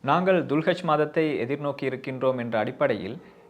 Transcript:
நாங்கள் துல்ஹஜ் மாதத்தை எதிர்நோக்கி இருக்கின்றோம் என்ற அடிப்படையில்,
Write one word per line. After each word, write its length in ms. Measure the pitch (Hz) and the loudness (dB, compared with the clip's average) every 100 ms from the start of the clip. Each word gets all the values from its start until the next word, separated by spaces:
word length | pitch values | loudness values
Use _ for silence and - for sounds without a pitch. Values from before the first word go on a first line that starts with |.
நாங்கள் 460 | 135 160 185 185 131 | 2 2 4 2 2
துல்ஹஜ் 380 | 143 160 180 170 | 0 2 0 2
மாதத்தை 520 | 151 151 165 156 127 | 2 2 2 0 0
எதிர்நோக்கி 500 | 120 143 147 139 135 | -2 -4 -4 -4 -4
இருக்கின்றோம் 500 | 127 - 131 131 127 | -4 -8 -2 0 0
என்ற 200 | 120 113 | -2 -2
அடிப்படையில், 640 | 110 131 143 107 92 147 - - | -2 0 0 0 -4 -10 -14 -20